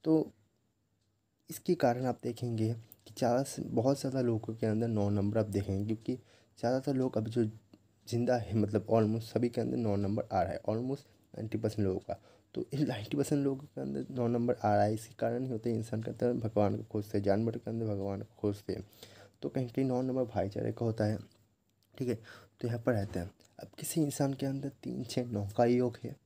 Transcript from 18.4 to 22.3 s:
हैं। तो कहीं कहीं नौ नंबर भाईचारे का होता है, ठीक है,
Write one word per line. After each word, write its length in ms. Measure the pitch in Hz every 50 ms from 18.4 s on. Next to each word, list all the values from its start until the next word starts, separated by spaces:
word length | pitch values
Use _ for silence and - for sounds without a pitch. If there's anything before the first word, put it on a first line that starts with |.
| - 104 101 101 - -
हैं। 180 | 92 - 101 - - - - - - - - - _ _
तो 60 | - 143
कहीं 200 | - 135 127 120
कहीं 160 | 117 131 135
नौ 180 | 131 127 123
नंबर 220 | 131 131 127 131 127
भाईचारे 480 | 113 113 104 90 101 107 117 113 113
का 140 | 110 - 117
होता 180 | 113 110 - 107
है, 140 | 104 110 110 - - _ _ _ _ _ _ _ _ _ _ _ _ _ -
ठीक 100 | 131 123
है, 60 | 113 117 - -